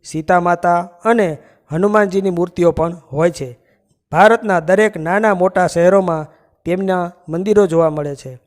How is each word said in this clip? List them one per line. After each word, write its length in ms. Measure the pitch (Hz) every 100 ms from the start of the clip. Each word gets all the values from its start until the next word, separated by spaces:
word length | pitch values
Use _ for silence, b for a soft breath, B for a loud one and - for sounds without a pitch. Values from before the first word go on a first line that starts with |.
સીતા 360 | - 160 156 180
માતા 400 | 175 175 175 175 175 _
અને 340 | 220 233 185 147 b b _
હનુમાનજીની 600 | 160 202 214 202 190 190
મૂર્તિઓ 420 | 175 175 175 170
પણ 200 | 156 165 175 _
હોય 180 | 143 170
છે. 280 | 165 131 120 _ _ _ _ _
ભારતના 480 | 156 208 226 214 180
દરેક 360 | 160 190 214 180
નાના 380 | 156 196 220
મોટા 320 | 190 185 185 175
શહેરોમાં 600 | 170 175 196 185 160 151 b b b
તેમના 480 | - 185 190 185 175 _ -
મંદિરો 380 | 165 196 208 190
જોવા 240 | 165 160
મળે 240 | 151 147
છે. 260 | 139 135 127